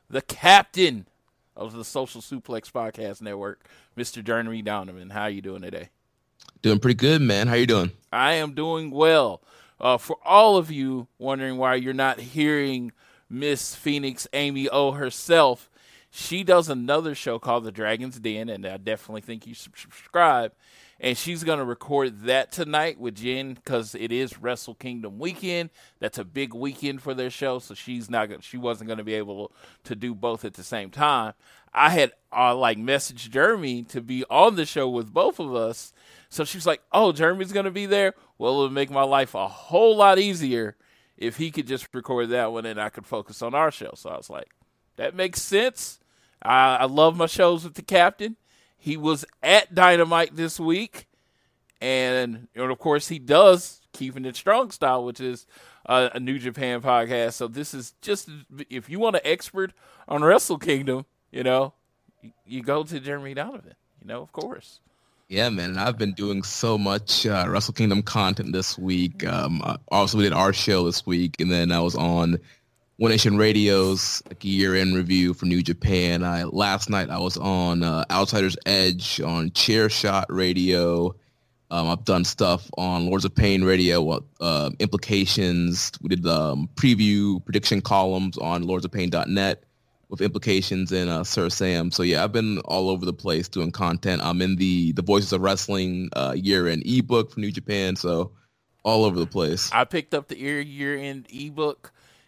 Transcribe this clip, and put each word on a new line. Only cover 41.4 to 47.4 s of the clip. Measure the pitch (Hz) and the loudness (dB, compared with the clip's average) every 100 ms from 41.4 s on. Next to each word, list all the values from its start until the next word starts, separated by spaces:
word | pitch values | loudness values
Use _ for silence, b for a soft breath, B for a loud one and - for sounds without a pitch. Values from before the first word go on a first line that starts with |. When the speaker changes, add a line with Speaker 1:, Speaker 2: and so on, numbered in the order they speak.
| 165 | -6
Speaker 1:
could | 151 123 | -6 -6
just | 131 - | -8 -8
record | 127 123 123 117 | -12 -4 -2 0
that | 123 113 | 0 -2
one | 113 113 | -4 -8
and | 107 | -6
I | 107 | -8
could | - - | -8 -10
focus | 110 101 107 | -10 -10 -10
on | 120 | -6
our | 143 156 | 0 0
show." | - 107 - | -2 -14 -14
So | - | -12
I | 71 | -12
was | - | -12
like, | 71 - _ _ _ _ - | -16 -16 _ _ _ _ -8
"That | 127 180 | -8 -4
makes | 185 - | -4 -4
sense." | - 226 254 - - - _ _ _ _ | 0 0 0 -4 -14 -16 _ _ _ _
I, | - 131 131 127 | 2 6 6 4
I | 131 | 2
love | 143 160 170 | 6 6 6
my | 165 | -2
shows | - | 4